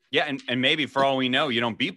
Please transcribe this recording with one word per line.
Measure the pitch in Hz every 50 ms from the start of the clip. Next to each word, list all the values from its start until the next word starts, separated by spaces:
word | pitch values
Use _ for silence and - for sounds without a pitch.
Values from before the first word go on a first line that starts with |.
| _ _
Yeah. | 131 156 156
And, | 147 139 135 - -
and | 123 127
maybe | 127 139 160 156 139
for | 127 - 139 139
all | 139 135
we | 131 131 123
know, | 127 139 156 143
you | 117 117
don't | 120 117 104
beat | - 127 - -